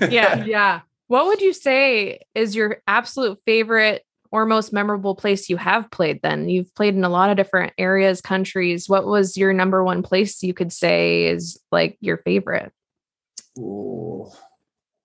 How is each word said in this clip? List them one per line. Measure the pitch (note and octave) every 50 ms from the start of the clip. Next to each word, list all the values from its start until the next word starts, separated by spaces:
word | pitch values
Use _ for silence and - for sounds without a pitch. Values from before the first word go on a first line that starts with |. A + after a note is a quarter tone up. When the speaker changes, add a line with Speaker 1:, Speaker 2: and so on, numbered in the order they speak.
| G3+ -
Speaker 1:
Yeah. | - A#3 G#3+ F#3+ - - -
Speaker 2:
Yeah. | A3 G#3+ G#3 G3+ G3 F3 E3 - _ _ _ _
Speaker 1:
What | - A#3+ C4 D#4
would | F#4 G#4+ G4+
you | G4 F#4+ -
say | - - C#4 C4 C4+ C#4 C4+ B3 G#3+ G3+ G3 - - - _ -
is | A3 A3+ A3 G3+
your | A3+ G#3+ G#3 G#3+ - _
absolute | - G3+ A#3 A#3 - - C4+ C4 G#3+ G3 - _
favorite | - A3 A3+ A3 A3 A3+ A3 G#3+ G#3+ G3+ - - _ _ _ _ _
or | - A3 A3
most | A3 A3 A3 G#3 - G#3
memorable | G3+ G3+ G#3 G#3 G3 F#3+ G3+ F#3+
place | - - G#3 G3 G3 - -
you | F3
have | F3 - F3 G3 A#3 G#3+ -
played | - - F3+ D#3 C#3+ C#3+
then? | - D#3 D3+ D3+ D#3 F3
You've | F3+ F#3 F3+ - _
played | - G#3 G#3 G3
in | F#3+ F#3
a | F3+
lot | F3 F3+ F#3+ G3+
of | G3+
different | G3 F#3+ F#3+ - F#3 - - -
areas, | - F#3 F#3 F#3+ G3 F#3+ F#3+ F#3 F3+
countries. | - - F#3+ F#3+ F#3+ - - F#3+ F3+ F3 F3 F3 - -
What | G3 F#3+ F#3
was | G3 G#3 G#3 G3 F#3 -
your | F#3+ G3 F#3+ F#3+
number | F#3 F#3 F#3+ F#3+ F#3+ F#3
one | F#3 F3+ F3 -
place | - F#3 F#3+ G#3 G3 - - -
you | F#3 F3+
could | - F3+ E3+ -
say | - F3+ E3+ F3 E3+ E3+ E3+ E3+ E3+ E3+
is, | E3 - - E3+ E3+ - - _ _
like, | - F3 E3 E3 - _
your | G#3 F#3 E3+
favorite? | E3 - F3 F#3 G3 G3 - - E3+ - - - _ _ _ _ _ _ _ _ _ _ _ _ - - _ _
Speaker 3:
Ooh. | C3+ A#2 G2 G2 G#2 G2+ G2+ F#2+ F2+ F2 E2+ F2+ F#2+ - - - - - - _ _ _ _ _ _ _ _ _ _